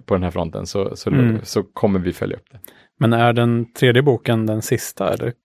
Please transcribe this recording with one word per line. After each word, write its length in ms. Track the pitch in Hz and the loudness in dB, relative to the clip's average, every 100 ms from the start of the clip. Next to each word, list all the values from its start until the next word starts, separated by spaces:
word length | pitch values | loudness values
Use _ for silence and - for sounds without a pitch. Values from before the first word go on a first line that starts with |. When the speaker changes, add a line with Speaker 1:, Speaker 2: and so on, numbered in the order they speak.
| - | -2
Speaker 1:
på 80 | |
den 100 | 98 | -2
här 80 | 90 | 0
fronten 340 | 90 85 101 95 | -4 -6 -6 -6
så, 300 | 101 95 - | -4 -4 -4
så, 140 | - | -2
Speaker 2:
Mm. 300 | 139 123 110 | 2 2 0
Speaker 1:
så 200 | - 110 | -4 -4
kommer 360 | 98 - 107 95 | -4 -2 0 0
vi 140 | 87 | -2
följa 240 | 85 - - | -4 -6 -8
upp 80 | - | -14
det. 80 | - - - _ - | -20 -20 -20 _ -2
Speaker 2:
Men 140 | 113 | 2
är 200 | 117 120 | 4 4
den 400 | 120 120 117 117 | 2 2 0 -4
tredje 280 | - 131 120 | 2 4 4
boken 440 | 147 117 - 113 110 | 4 2 0 0 0
den 160 | 110 | -2
sista 520 | - 117 - - 95 | -2 -4 -4 -6 -4
eller, 200 | - - - | -2 -4 -8